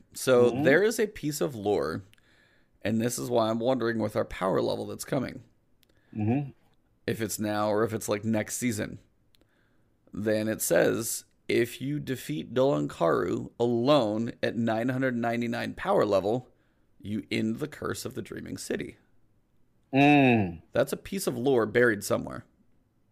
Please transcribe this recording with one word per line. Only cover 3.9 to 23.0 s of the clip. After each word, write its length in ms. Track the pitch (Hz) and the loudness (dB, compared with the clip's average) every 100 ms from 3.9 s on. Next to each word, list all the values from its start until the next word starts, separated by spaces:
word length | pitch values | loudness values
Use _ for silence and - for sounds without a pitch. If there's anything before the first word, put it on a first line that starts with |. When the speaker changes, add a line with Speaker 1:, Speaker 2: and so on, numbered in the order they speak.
| 113 | -2
Speaker 1:
with 160 | 104 113 | -2 -2
our 80 | - | -4
power 360 | - 190 143 | -2 0 0
level 240 | 117 107 104 | 0 -2 -6
that's 160 | 101 - | -10 -6
coming. 360 | 147 - - - _ _ _ _ _ _ 110 | -4 -4 -8 -16 _ _ _ _ _ _ -4
Speaker 2:
Mm-hmm. 360 | 107 135 139 - _ _ _ _ - | 0 0 -2 -10 _ _ _ _ -6
Speaker 1:
If 140 | 107 | -4
it's 180 | 107 - | -4 -4
now 300 | 107 104 107 | -2 0 0
or 120 | 104 | 2
if 100 | 113 | 0
it's, 140 | 104 - | -2 -2
like, 160 | 107 | -2
next 340 | 110 110 104 - | 0 -2 -2 -2
season. 420 | 123 101 - - _ _ _ _ _ _ _ _ _ _ _ | -2 -2 -6 -10 _ _ _ _ _ _ _ _ _ _ _
Then 340 | - 107 107 110 | -6 -2 0 0
it 140 | 110 | -2
says, 640 | - 170 - 107 113 - - _ - | 2 4 4 2 -2 -8 -10 _ -2
if 320 | 117 120 - | 0 0 -2
you 180 | 131 147 | -6 -6
defeat 540 | 131 127 - 151 - | -6 -8 -8 -8 -4
Dolan 340 | 123 135 147 143 | 0 2 2 -2
Karu 600 | - 170 127 92 113 - - | 0 2 2 0 -2 -4 -2
alone 720 | 120 117 123 147 107 107 117 - | 0 2 4 4 4 -2 -4 -4
at 140 | 120 107 | -4 0
nine 320 | 113 110 123 | 0 0 -2
hundred 280 | 131 131 120 | -2 -2 -2
ninety-nine 560 | 117 117 117 117 113 | -2 -2 -2 -4 -6
power 320 | 101 - 196 107 | -6 0 2 4
level, 420 | 98 92 127 - _ _ _ _ _ | 2 2 0 -4 _ _ _ _ _
you 220 | 98 107 - | -8 -6 -4
end 300 | 113 110 117 | -2 -2 -4
the 80 | 147 | -8
curse 380 | - - 101 - | -8 -8 -6 -8
of 100 | - | -10
the 60 | |
Dreaming 360 | - - 85 90 | -10 -12 -12 -10
City. 380 | - - - - _ _ _ _ _ _ _ _ _ | -6 -6 -8 -14 _ _ _ _ _ _ _ _ _
Speaker 2:
Mm. 680 | 135 143 147 131 113 92 82 - | 4 6 8 6 6 2 -4 -6
Speaker 1:
That's 220 | 117 135 | -2 0
a 40 | 185 | -2
piece 300 | - 196 185 | -8 -6 -4
of 100 | 123 | -2
lore 280 | 131 127 107 | 2 2 2
buried 360 | 110 123 101 - | 4 4 2 0
somewhere. 400 | 110 76 64 - _ _ _ _ _ | -2 -4 -10 -16 _ _ _ _ _